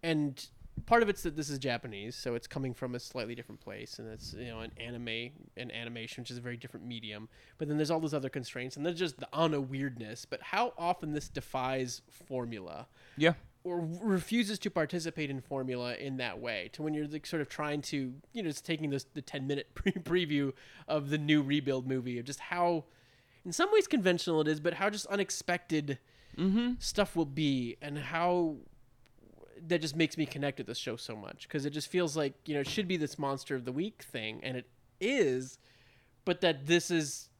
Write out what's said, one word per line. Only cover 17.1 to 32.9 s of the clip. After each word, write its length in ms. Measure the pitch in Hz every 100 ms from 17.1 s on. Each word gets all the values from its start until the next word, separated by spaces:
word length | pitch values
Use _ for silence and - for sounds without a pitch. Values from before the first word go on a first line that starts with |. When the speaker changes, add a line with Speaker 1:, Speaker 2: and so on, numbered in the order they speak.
| 151 -
Speaker 1:
sort 160 | 165
of 60 | 143
trying 340 | - 151 147
to, 320 | 139 147 131 135 -
you 100 | 233
know, 40 | 180
just 160 | 143
taking 260 | - 160 156
this, 120 | 139 -
the 60 | 151
ten-minute 480 | - 147 135 143 -
<laughs> 40 |
pre-, 160 | - 202
preview 640 | 185 165 175 165 147 139 - - - -
of 240 | 156 143
the 80 | 151
new 240 | 147 151
Rebuild 460 | 139 143 139 131 127
movie, 320 | 131 123 120
of 40 |
just 140 | 120 143
how, 460 | - 175 175 165 - _ _ _ _ _
in 60 | -
some 220 | 170 370
ways, 160 | 427 392
conventional 520 | 285 185 175 - 160
it 60 | 151
is, 140 | 151
but 140 | 160
how 160 | 170 196
just 160 | 208 -
unexpected 920 | 202 190 - - 175 - 156 147 135 _ - - -
Speaker 2:
Mm-hmm. 380 | 185 202 240 247
Speaker 1:
stuff 380 | - - 294 170
will 80 | 151
be, 520 | 139 151 135 120 117
and 160 | 147 143
how 600 | 131 170 175 180 165 147 - - - - - - - - - - 165
that 120 | 170
just 160 | 156 151
makes 200 | 156 -
me 100 | 151
connect 320 | 143 143 135
with 80 | 190
this 120 | 120
show 180 | - 117
so 200 | - 110
much, 320 | 101 - -
'cause 160 | 151
it 60 | 143
just 180 | 151 -
feels 280 | 180 170 147
like, 180 | 143 135 -
you 80 |
know, 60 | 147
it 80 | 135
should 180 | -
be 80 | 185